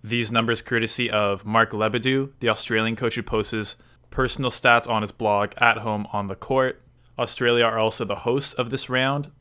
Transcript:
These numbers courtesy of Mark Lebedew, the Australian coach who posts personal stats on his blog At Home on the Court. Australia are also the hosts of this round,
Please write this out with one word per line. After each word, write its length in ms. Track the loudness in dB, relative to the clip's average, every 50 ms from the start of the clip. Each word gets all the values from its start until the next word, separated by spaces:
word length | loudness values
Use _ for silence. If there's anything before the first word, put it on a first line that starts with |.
These 300 | -8 -4 -2 -2 -2 0
numbers 300 | 0 2 2 2 0 -2
courtesy 500 | -2 -2 -2 0 0 0 -2 -2 -2 0
of 320 | 0 2 2 2 0 -2 -2
Mark 280 | 0 2 2 2 2
Lebedew, 600 | 2 0 0 0 0 0 0 0 0 0 0 -4 -6 -2
the 80 | 0
Australian 480 | 0 0 0 0 0 0 0 0 0 -2
coach 200 | -2 -2 -2 -2
who 60 | -4
posts 540 | -4 -2 -2 -2 -2 -2 -4 -4 -4 -6 -8 -12 -18 _ _ _ _ _
personal 380 | -4 -2 -2 -2 -2 -2 -2 -2
stats 380 | -2 2 4 4 4 4 4
on 140 | 2 0 -2
his 100 | -2 -4
blog 400 | -4 -2 0 2 2 2 0 -2 -2
At 220 | 2 2 2 2 2
Home 280 | 0 -4 -4 -4 -4 -4 -4
on 140 | -4 -4
the 80 | -4 -6
Court. 460 | -8 -6 -2 0 0 0 0 -2 -6 _ _ _ _ _ _ _ -6
Australia 460 | -4 -4 -2 0 2 4 4 4 4
are 140 | 2 2 2
also 260 | 0 0 0 -2 -4
the 100 | -4 -4
hosts 380 | -2 0 0 0 0 0 -2 -2
of 160 | -4 -4 -4
this 200 | -4 -6 -4 -2
round, 400 | -2 0 0 0 0 -2 -4 -8 -12 _